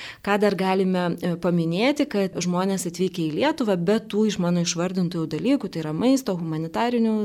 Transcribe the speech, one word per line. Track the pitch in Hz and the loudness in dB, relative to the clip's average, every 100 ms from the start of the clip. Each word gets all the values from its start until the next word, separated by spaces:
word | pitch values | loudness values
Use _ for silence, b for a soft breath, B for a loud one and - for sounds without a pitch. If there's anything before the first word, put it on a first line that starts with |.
| B B | B B
Ką | - 202 | -2 2
dar | 202 | 2
galime, | 185 190 185 185 180 175 | 2 0 2 2 2 0
e, | 170 180 | -2 -2
paminėti, | 170 185 170 165 175 247 294 277 | -2 0 2 2 2 2 2 0
kad | 208 190 170 | 0 -2 -2
žmonės | 175 180 190 196 180 | -2 0 0 0 -4
atvykę | 170 185 185 | -2 -2 0
į | 160 | -2
Lietuvą, | 156 269 311 220 185 | 0 0 0 0 2
be | 170 220 | 2 0
tų | 220 202 220 | 0 0 0
iš | 196 | 2
mano | 175 175 | 0 2
išvardintų | 170 165 180 185 170 170 | 0 -2 -2 -2 -2 -2
jau | 156 | -4
dalykų, | 156 214 277 190 | -2 0 0 -2
tai | 165 | -6
yra | 156 160 | -4 0
maisto, | 233 269 262 180 | 2 2 0 -4
humanitarinių | 170 156 165 208 233 240 226 214 | -2 -4 -4 -2 0 2 2 2